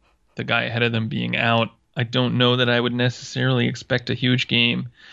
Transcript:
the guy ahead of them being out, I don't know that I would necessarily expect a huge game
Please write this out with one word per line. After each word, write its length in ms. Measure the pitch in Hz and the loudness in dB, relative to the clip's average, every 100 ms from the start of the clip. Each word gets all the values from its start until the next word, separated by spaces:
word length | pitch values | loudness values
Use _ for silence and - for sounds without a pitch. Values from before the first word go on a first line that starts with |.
| _ _ _ - | _ _ _ -8
the 80 | |
guy 200 | 117 117 | -2 -2
ahead 180 | 120 117 | 0 0
of 100 | 117 | 0
them 160 | 113 110 | 0 -2
being 300 | 120 117 120 | -4 -4 0
out, 320 | 120 117 113 - _ - | 2 2 0 -6 _ -6
I 80 | |
don't 360 | 117 123 123 127 | -2 0 0 2
know 160 | 123 127 | 2 2
that 140 | 120 | 2
I 100 | 120 | 2
would 140 | 120 | 0
necessarily 720 | 120 123 - - 127 131 123 120 | 0 0 -2 -8 -2 0 2 0
expect 420 | 120 - 127 123 | -4 -4 -4 -2
a 60 | 120 | -2
huge 320 | 123 123 - | 0 0 2
game 420 | 120 120 120 127 - - | 2 2 0 -6 -14 -20